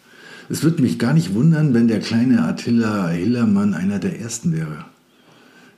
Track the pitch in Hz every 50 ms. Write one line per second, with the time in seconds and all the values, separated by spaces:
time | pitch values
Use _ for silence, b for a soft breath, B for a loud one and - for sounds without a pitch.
0 | B B B B B B B B B B - - 139 165 165 - 123 101 - -
1 | 117 123 151 165 170 95 95 110 139 165 160 151 151 143 117 117 117 113 107 95
2 | - - 117 113 123 131 120 101 80 90 90 - - 123 117 117 113 107 104 101
3 | 92 82 85 82 92 117 123 120 117 104 98 98 104 104 90 78 92 98 101 95
4 | - 95 82 - 107 117 - - - 170 80 80 80 - - 147 - - _ _
5 | _ b b b b b b b b b b b b b b